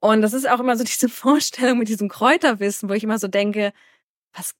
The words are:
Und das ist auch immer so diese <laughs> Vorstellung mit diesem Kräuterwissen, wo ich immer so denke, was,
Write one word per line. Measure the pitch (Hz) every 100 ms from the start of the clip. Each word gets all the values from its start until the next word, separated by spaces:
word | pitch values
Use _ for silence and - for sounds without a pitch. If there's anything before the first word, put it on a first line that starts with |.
Und | 208 214
das | 214
ist | 233 269
auch | 240
immer | 254 233
so |
diese | 233 - 240
<laughs> |
Vorstellung | - 247 294 - - 247 247
mit | 226
diesem | 214 202
Kräuterwissen, | - 226 320 311 214 202 202 202
wo |
ich | 202
immer | 214 214
so | 196
denke, | 196 202 208 202 - _ _ _ _ _
was, | - 180 -